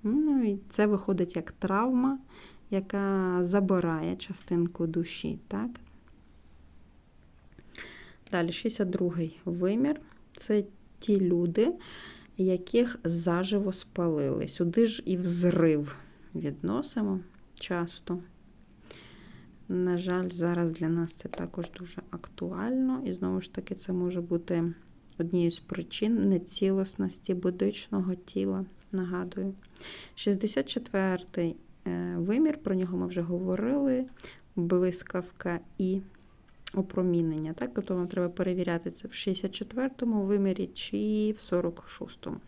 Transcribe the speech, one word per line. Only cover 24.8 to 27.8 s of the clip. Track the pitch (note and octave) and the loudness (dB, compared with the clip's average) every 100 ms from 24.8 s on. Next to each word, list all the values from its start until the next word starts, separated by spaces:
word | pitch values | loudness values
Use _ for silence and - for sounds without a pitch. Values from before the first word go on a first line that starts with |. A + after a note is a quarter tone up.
| - - - - | -14 -20 -20 -4
однією | E3+ F3+ E3+ | 0 4 4
з | E3+ | 2
причин | - - E3+ - G#3+ A#3 G3 | -6 -6 -6 -2 2 4 6
нецілісності | F#3 F3+ - F#3+ F#3+ F#3+ - F#3+ - - | 4 2 0 2 2 0 -2 -4 -4 -4
будичного | F3+ F3+ F3+ G3 G#3 | 0 0 2 0 -2